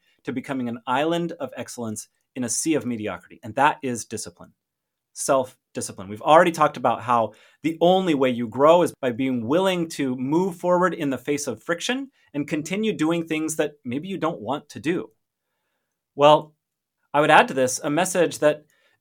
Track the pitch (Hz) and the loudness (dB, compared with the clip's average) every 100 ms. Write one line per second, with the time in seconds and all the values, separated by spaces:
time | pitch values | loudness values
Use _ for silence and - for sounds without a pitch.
0 | _ _ - 127 135 131 120 117 - 127 | _ _ -8 -8 -6 -6 -6 -8 -4 -2
1 | 160 170 170 - 131 - 113 - 113 107 | 0 -2 -4 -6 -10 -10 -14 -10 -10 -10
2 | - _ _ 131 120 - 165 147 117 113 | -14 _ _ -8 -6 -4 0 -2 -2 -6
3 | 104 87 - - 113 139 147 - 131 117 | -6 -8 -14 -18 -8 0 2 2 -4 -6
4 | - 107 - - 90 _ _ _ _ _ | -8 -12 -12 -16 -20 _ _ _ _ _
5 | _ - - 135 127 _ _ 131 - - | _ -8 0 0 0 _ _ -10 -10 -12
6 | 95 104 160 160 175 160 151 135 123 104 | -12 -4 6 6 6 2 0 2 -2 -2
7 | 117 120 110 - _ _ 151 160 170 190 | 0 2 0 -4 _ _ -6 2 4 4
8 | 185 139 131 120 117 117 147 180 156 - | 2 2 0 0 -4 4 6 6 4 -2
9 | 131 117 131 123 110 165 190 180 165 - | -4 -2 -2 -2 0 0 2 0 -4 -4
10 | 139 127 131 160 190 175 175 180 185 175 | -4 -4 -2 0 0 -2 0 2 2 0
11 | 143 127 - 147 - 107 - 170 - 262 | -4 -4 -4 -4 -4 -8 -6 -4 -4 -6
12 | 269 _ _ 143 143 156 151 190 220 160 | -8 _ _ -8 -6 -6 -6 -4 -4 0
13 | 160 170 165 156 156 156 151 - 123 131 | 0 0 -2 -4 -4 -2 -4 -6 -8 -8
14 | 185 180 156 170 107 147 - 113 131 170 | -6 -4 -4 -4 -6 -6 -8 -8 -4 -4
15 | - _ _ _ _ _ _ _ _ _ | -6 _ _ _ _ _ _ _ _ _
16 | _ 135 147 151 - _ _ _ _ _ | _ 4 6 6 2 _ _ _ _ _
17 | _ 143 151 165 240 131 127 - 151 151 | _ 0 6 6 6 2 0 0 -2 0
18 | 180 190 151 - 151 151 - _ _ _ | 0 2 0 2 0 0 -6 _ _ _